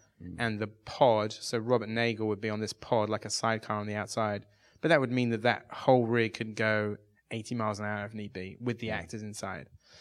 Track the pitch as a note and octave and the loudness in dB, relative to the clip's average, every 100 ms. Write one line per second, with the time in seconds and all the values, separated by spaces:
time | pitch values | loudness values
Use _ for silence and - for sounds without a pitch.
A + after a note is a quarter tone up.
0 | _ _ F2+ F2+ A#2 G#2 G#2 - - - | _ _ -14 -4 -4 -2 -6 -8 -14 4
1 | C3+ G#2+ G#2+ - - A#2 A2+ B2 G#2+ A2+ | 6 6 2 -4 -4 -4 2 2 2 0
2 | A#2 G#2+ A2 G2+ G#2+ G#2+ G#2+ - - A#2 | 0 0 -2 0 -2 -4 -4 -8 0 2
3 | G#2 G#2+ G#2 - A#2 A2 - G#2+ G#2 G#2 | 2 -2 -2 0 0 0 -2 -4 -2 -4
4 | G2+ - G#2+ G2+ - _ _ _ D#3 D#3+ | -4 -2 -2 -2 -8 _ _ _ 4 4
5 | B2+ B2+ A#2+ A2+ A#2 G#2+ - - - B2+ | 4 2 2 2 2 0 -4 -2 6 6
6 | A2+ A#2+ A2+ - A2 A2 A2 G#2+ G#2 G#2 | 6 2 2 -2 -8 -2 2 2 0 -4
7 | _ _ _ A#2 G#2+ A#2+ G#2+ G#2 G#2 G#2 | _ _ _ -10 -6 -4 -2 -4 -4 -6
8 | G#2 G#2+ G2+ F#2+ F#2 - A#2+ A2 A2+ G#2+ | -6 -10 -10 -10 -10 -6 -6 -4 -4 -6
9 | F2 A2 G#2+ G2 G2 F2+ - - _ - | -6 -10 -10 -10 -10 -10 -14 -20 _ -20